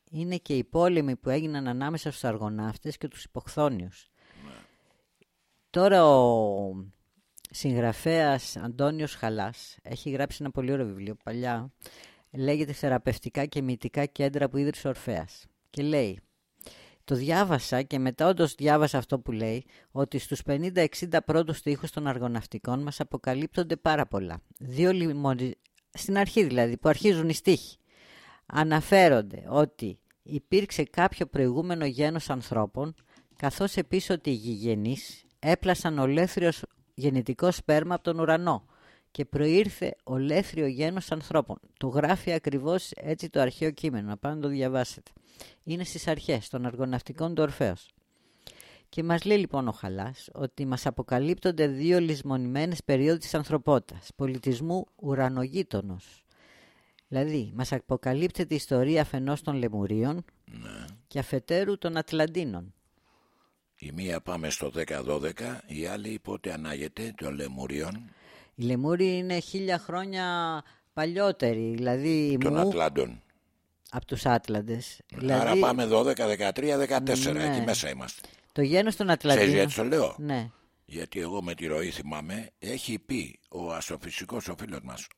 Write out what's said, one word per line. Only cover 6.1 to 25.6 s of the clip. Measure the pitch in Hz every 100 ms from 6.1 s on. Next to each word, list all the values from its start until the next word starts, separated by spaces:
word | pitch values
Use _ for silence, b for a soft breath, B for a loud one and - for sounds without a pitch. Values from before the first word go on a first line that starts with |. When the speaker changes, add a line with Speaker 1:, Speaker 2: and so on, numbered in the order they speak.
| 135 123 117 107 98 98 95 95 - _ _ _ _ -
Speaker 1:
συγγραφέας | - 143 120 117 110 160 165 151 135 - -
Αντώνιος | 120 123 143 156 151 -
Χαλάς | 113 110 101 113 - -
έχει | - 117 147
γράψει | 135 139 -
ένα | 147
πολύ | 135 127
ωραίο | 139 113
βιβλίο, | 95 98 107
παλιά, | - 117 123 117 131 - B B B B B
λέγεται | 135 135 147 147
«Θεραπευτικά | 143 143 127 - 120 - 147 147
και | 147
μυητικά | 131 123 123 143 143
κέντρα | - 139 143 139
που | 139
ίδρυσε | 143 - 143
ο |
Ορφέας». | 127 - 92 80 - - _ _
Και | 147
λέει, | 147 151 110 95 - _ _ _ B B B B
το | - 131
διάβασα | 139 170 196 143 - 127
και | 135 139
μετά | 131 120 160
όντως | 180 156 -
διάβασα | 147 151 151 135
αυτό | - 135
που | -
λέει, | 110 110 117 b b b
ότι | 131 139 139
στους | - -
πενήντα | - 143 175 180
εξήντα | 156 - 180 160
πρώτους | - 156 160 147
στίχους | 151 143 160
των | - 147
αργοναυτικών | 123 120 117 - 110 - 127
μας | 147 -
αποκαλύπτονται | 151 131 - 127 156 - 165 165
πάρα | 165 156 123
πολλά. | 98 90 82 - -
Δύο | 127 131 175
λιμωρι-, | 185 165 143 139 127 127 -